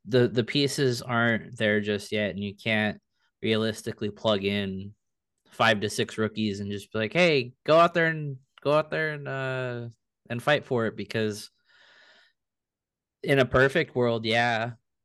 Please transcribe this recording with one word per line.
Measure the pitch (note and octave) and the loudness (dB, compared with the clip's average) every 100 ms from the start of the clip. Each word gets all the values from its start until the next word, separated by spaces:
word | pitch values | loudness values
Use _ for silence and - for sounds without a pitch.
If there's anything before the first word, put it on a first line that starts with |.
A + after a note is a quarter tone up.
| - | 0
the, | B2 B2 | 2 4
the | A2+ | 2
pieces | A#2 D3 C#3 C3+ C3+ A#2+ | 0 2 0 2 0 0
aren't | B2 A#2 A#2 A2 E2 - | -2 2 2 0 -4 -2
there | A2 G#2 | 0 2
just | G#2 G#2 - | 0 -4 -2
yet, | G#2+ G#2 | -2 -2
and | F2+ | -4
you | G2+ G2+ | -8 -6
can't | - A2 G#2+ - _ _ _ _ | -2 0 0 -4 _ _ _ _
realistically | A2 A2 A2+ G#2+ - G#2 G#2+ | -2 0 0 -4 -8 -8 -8
plug | G2+ A2+ G2+ | -4 0 0
in | G2 G2+ G2 F#2+ G2 - _ _ _ _ _ | 0 -2 -4 -8 -12 -18 _ _ _ _ _
five | - A#2 A2 | 0 2 2
to | G#2 | 0
six | - A2 - | -4 -4 -2
rookies | G#2+ A2 A2 G2 | -4 -2 -4 -4
and | G2+ | -6
just | G2+ - | -8 -8
be | A2 | -4
like, | A2 | -2
"Hey, | D#3+ F3+ D3 A#2+ - - | 2 2 2 -2 -6 2
go | D#3 | 6
out | E3+ | 6
there | E3+ E3 | 4 0
and, | D#3+ D3 C3 _ _ | -2 -6 -10 _ _
go | C#3+ | 0
out | D3+ D3+ | 0 0
there | D#3 D#3 | -2 -4
and, | D3+ C#3 | -6 -8
uh, | C3+ C3 C3 B2+ A#2+ A#2+ - _ _ - | -6 -4 -4 -6 -8 -10 -16 _ _ -10
and | A#2+ | -4
fight | C3 D3 | 2 0
for | - B2 A2 | 2 -2 -2
it," | G2+ | -4
because | G2+ A#2 A2 G#2 - _ _ _ _ - - _ _ _ _ _ _ _ _ _ _ _ | -6 -2 -2 -4 -12 _ _ _ _ -20 -20 _ _ _ _ _ _ _ _ _ _ _
in | C3 C#3 | 2 4
a | |
perfect | B2+ C3 C3+ C3+ B2+ | 4 4 4 4 -2
world, | B2+ B2 A#2 | 0 0 0
yeah, | A2 A2+ A#2+ A2+ A#2 A#2 _ _ | 0 2 2 0 -4 -8 _ _